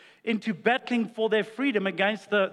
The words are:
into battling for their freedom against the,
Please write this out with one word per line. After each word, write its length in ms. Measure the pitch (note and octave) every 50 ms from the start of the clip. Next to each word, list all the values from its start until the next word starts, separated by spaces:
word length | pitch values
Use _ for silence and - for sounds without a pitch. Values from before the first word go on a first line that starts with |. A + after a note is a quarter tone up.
| - - - _ -
into 300 | - A#3 G#3 - A3+ G#3
battling 560 | D3+ - A3 A#3+ C4 B3+ - B3 A#3+ A3+ A3+
for 180 | - - A3 A3+
their 160 | G#3+ A3 G3+
freedom 420 | G#3+ - - C4+ C#4+ A#3 G#3 F#3+ G3
against 420 | F3+ E3 F#3+ G3+ - - - -
the, 180 | G#3 G#3 F#3+ F#3+